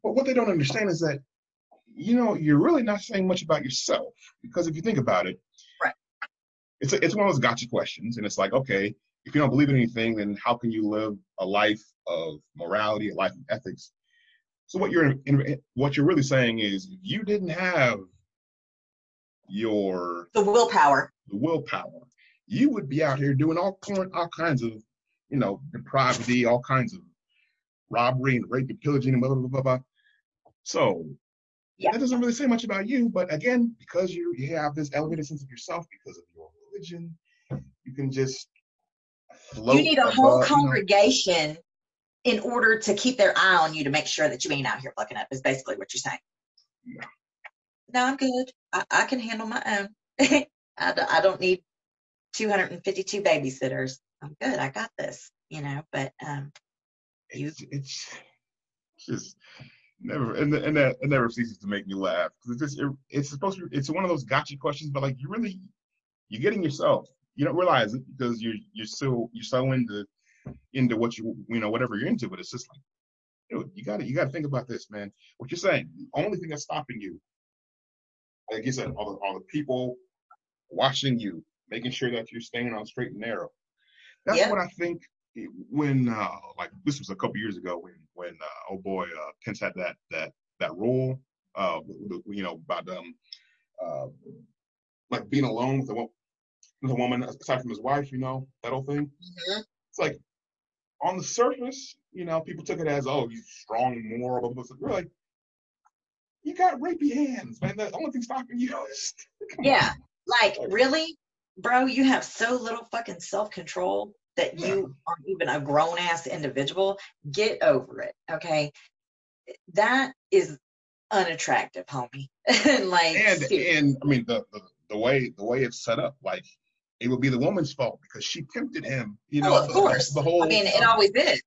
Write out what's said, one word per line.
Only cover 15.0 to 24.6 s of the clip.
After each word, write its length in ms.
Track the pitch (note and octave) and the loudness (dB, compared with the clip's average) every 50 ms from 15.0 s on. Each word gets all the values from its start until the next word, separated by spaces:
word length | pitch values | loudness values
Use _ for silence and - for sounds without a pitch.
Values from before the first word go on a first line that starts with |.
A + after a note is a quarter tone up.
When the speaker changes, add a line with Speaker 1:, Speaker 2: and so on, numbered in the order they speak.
| D#3 C#3 C3+ C3+ - | 4 4 4 2 2
Speaker 1:
in, 340 | C#3+ C#3+ C#3 C3+ C3+ C#3 - _ _ _ | 2 2 4 4 0 -4 -6 _ _ _
what 220 | A#2+ C#3 C#3+ C#3 | 0 0 2 2
you're 100 | D3 C#3+ | 4 4
really 160 | E3+ F#3 D3+ | 6 6 4
saying 380 | C3+ C3+ C3+ C3 B2 A#2 A2+ A2+ | 4 4 4 4 4 2 2 0
is, 260 | G#2+ G2+ G2 F#2+ F#2+ F#2+ | 0 0 -2 -4 -6 -10
if 80 | F#2 - | -18 -16
you 220 | - G#2 C#3+ G#3+ A3 | -8 -6 -6 -4 -2
didn't 240 | F#3+ G#3 G#3 F#3 E3+ | 0 -2 0 0 -4
have 500 | D#3+ F3 F#3 F#3 F3 D#3 C3 A#2+ A2 G2 F#2+ F#2 _ _ _ _ _ _ _ _ _ _ _ _ _ _ _ _ _ _ _ _ _ _ _ _ _ _ _ - | -4 -2 -2 0 2 4 4 2 2 -2 -8 -18 _ _ _ _ _ _ _ _ _ _ _ _ _ _ _ _ _ _ _ _ _ _ _ _ _ _ _ -10
your 800 | F#2+ G#2 A2+ A2 G#2+ G#2 G2 F#2+ F#2 F2+ F2+ F2 F2 F2 F2 _ _ | -6 -4 -2 0 2 2 2 0 0 -2 -2 -4 -6 -6 -10 _ _
Speaker 2:
The 100 | G#3+ G3+ | 2 4
willpower. 680 | G3+ G#3 A#3+ A#3 A#3 G3+ F#3 D3+ C#3+ C#3 C3 - - _ _ _ - | 6 6 6 6 6 6 6 6 8 6 4 2 -2 _ _ _ -10
Speaker 1:
the 80 | G2+ | -4
willpower, 680 | G#2 C3 E3 E3 C#3+ - - - F2 D#2 - - - - _ _ _ _ _ _ _ _ | -2 0 0 0 0 -2 -4 -6 -8 -8 -10 -16 -20 -20 _ _ _ _ _ _ _ _
you 240 | _ G#2+ - C4 D4+ | _ 0 2 4 4
would 180 | B3 G#3 E3 C3+ | 2 0 -4 -2
be 140 | C3+ D3+ | 0 2
out 160 | D#3 C#3+ C3+ C3+ | 2 2 2 2
here 160 | C#3 C#3 C#3 | 2 2 4
doing 240 | C3 D3+ D#3+ D#3+ F3 | 4 4 2 2 2
all 200 | F#3 G3 F#3+ _ | 0 -2 -2 _
kind, 260 | - G#3 G3+ F#3+ F#3 F#3+ F3+ | -8 -4 -2 -2 -2 -2 -2
all 140 | E3+ E3+ E3 | -4 -4 -4
kinds 340 | - D#3+ D#3+ E3+ C#3+ A#2+ | -4 -2 0 0 0 0